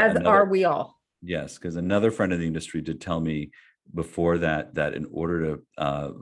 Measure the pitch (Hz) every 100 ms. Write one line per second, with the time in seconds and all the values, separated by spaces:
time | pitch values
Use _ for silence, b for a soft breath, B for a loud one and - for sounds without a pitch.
0 | 220 - 82 202 196 190 180 147 - _
1 | _ _ 87 82 71 - 90 85 87 101
2 | 110 110 95 87 82 80 - 82 78 76
3 | 87 82 82 76 73 b b _ - 82
4 | 80 - 85 85 85 78 - 80 73 -
5 | 76 - 82 85 78 71 - - 73 71
6 | 71 -